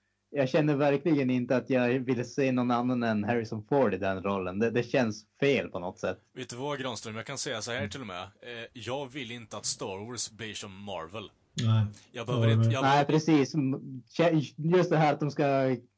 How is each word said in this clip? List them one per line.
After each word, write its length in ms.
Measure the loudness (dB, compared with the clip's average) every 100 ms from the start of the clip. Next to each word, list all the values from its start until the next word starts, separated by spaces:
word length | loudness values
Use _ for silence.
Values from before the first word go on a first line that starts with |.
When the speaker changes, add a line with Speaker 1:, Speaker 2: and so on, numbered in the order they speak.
| _ _ _
Speaker 1:
jag 180 | -2 2
känner 260 | 2 2 2
verkligen 540 | 2 2 2 2 2
inte 260 | 0 2 0
att 140 | 2
jag 180 | 2 2 0
vill 340 | 0 -2 -2
se 180 | 0 0
någon 200 | 2 2
annan 320 | 0 0 0
än 200 | 0 0
Harrison 420 | 0 0 -2 -6 0
Ford 240 | 2 2
i 40 | 2
den 260 | -2 -2
rollen. 360 | -2 -2 -2 -2
Det, 120 | 0
det 120 | 0
känns 420 | 0 0 0 -4 -14 _
fel 300 | 0 2 -2
på 100 | -6
något 200 | -8 -6
sätt. 200 | -6 -6 _
Speaker 2:
Vet 160 | -14 -10
du 60 | -8
vad, 240 | -6 -6
Granström? 360 | -6 -8 -8 -10
Jag 100 | -8
kan 120 | -6
säga 240 | -4 -4
så 100 | -4
här 60 | -4
Speaker 3:
Mm. 120 | -6
Speaker 2:
till 120 | -8
och 60 | -10
med. 160 | -10
Eh, 420 | -12 -14 -14 -14 -14
jag 380 | -10 -8 -6 -6
vill 200 | -10 -10
inte 260 | -10 -12 -6
att 80 | -4
Star 400 | -4 -6 -8 -8
Wars 220 | -6 -6
blir 220 | -6 -10
som 300 | -10 -12 -12
Marvel. 480 | -10 -10 -10 -12 -14 _ _
Speaker 3:
Nej. 320 | -2 2 2 2 -4 -14
Speaker 2:
Jag 140 | -10 -4
behöver 200 | 2 4
Speaker 3:
Jag 80 | 4
håller 80 |
Speaker 2:
inte, 40 | 4
Speaker 3:
med. 60 | 4
Speaker 2:
jag 60 |
Speaker 1:
Nej, 100 | 4
Speaker 2:
behöver 140 | 4 4
Speaker 1:
precis. 420 | 2 4 4 4 0
M-, 480 | 0 -2 -8 -14 -6 2
kä-, 360 | 4 4 0 -4 2 4
just 120 | 4
det 80 | 4
här 160 | 4
att 60 | 2
de 120 | -2
ska 440 | 0 2 4 2 0 -6